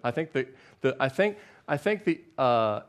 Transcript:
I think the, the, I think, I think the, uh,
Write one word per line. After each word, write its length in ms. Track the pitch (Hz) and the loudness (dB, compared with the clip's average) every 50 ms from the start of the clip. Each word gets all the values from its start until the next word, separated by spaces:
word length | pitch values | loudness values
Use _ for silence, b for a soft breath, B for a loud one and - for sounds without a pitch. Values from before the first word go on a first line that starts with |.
| - | -6
I 60 | 123 | -4
think 220 | 117 160 160 156 | -4 -4 -4 -4
the, 140 | - 135 131 - b b b b b _ | -4 -4 -4 -6 b b b b b _
the, 160 | - 131 - - | -2 -2 0 0
I 80 | 135 135 | -2 0
think, 300 | - - 196 208 202 b b b b b b | 2 2 0 0 -2 b b b b b b
I 100 | - 151 | -4 -4
think 280 | 135 - 202 214 202 - | -2 0 -2 -2 0 0
the, 160 | 180 160 - - - _ | -2 -2 -2 -6 -10 _
uh, 440 | - 135 123 120 117 110 107 104 110 - | 0 2 2 4 4 2 2 0 -4 -4